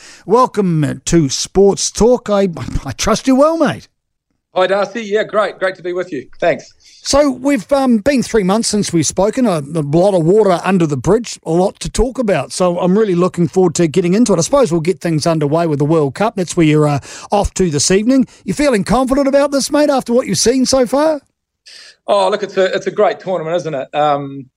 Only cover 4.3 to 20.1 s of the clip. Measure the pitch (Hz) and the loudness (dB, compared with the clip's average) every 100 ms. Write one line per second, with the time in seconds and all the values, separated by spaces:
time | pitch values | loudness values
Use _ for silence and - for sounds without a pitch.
4.3 | _ _ 165 185 196 190 233 208 208 190 | _ _ -2 0 0 -2 -6 -4 -4 -2
5.3 | 208 190 - 190 - 180 180 185 143 - | -2 -4 -4 -6 -6 -8 -8 -6 -10 -12
6.3 | - 170 131 - _ - - - 277 294 | -4 -2 -2 -8 _ -20 -16 0 2 2
7.3 | 254 269 277 - 277 269 226 233 277 - | 0 -2 -2 0 0 2 2 2 0 0
8.3 | 226 180 214 226 208 - 170 147 - 202 | 0 0 0 0 -2 -2 -2 -2 0 -2
9.3 | 233 240 165 139 165 143 160 196 190 156 | 0 0 0 -4 -6 0 2 2 2 2
10.3 | 208 202 170 175 190 160 139 147 220 226 | 4 4 2 0 0 0 -2 0 0 -2
11.3 | - - 165 185 - 165 - 247 240 226 | -12 -4 0 0 -2 -8 0 0 0 0
12.3 | 160 127 - 180 175 180 190 220 175 180 | 0 -2 -2 0 0 0 2 2 2 0
13.3 | - 175 190 185 - 170 175 175 196 247 | 0 -2 2 0 2 0 0 0 2 2
14.3 | 175 165 285 220 170 156 190 170 156 170 | 2 2 2 2 0 -2 -4 -2 -2 0
15.3 | 165 147 156 170 143 147 165 139 - 208 | 0 0 0 0 -2 0 0 0 -2 -4
16.3 | 202 170 - 160 151 151 143 - - - | -2 -4 0 2 4 2 0 -6 -18 -4
17.3 | 202 180 - 185 143 - 190 220 269 233 | -2 -2 -2 -2 0 0 0 2 2 0
18.3 | - - 180 294 220 175 226 262 269 269 | -6 -8 -2 0 0 0 0 2 0 2
19.3 | 277 285 285 - 285 302 269 - | 2 0 -2 -2 0 2 0 0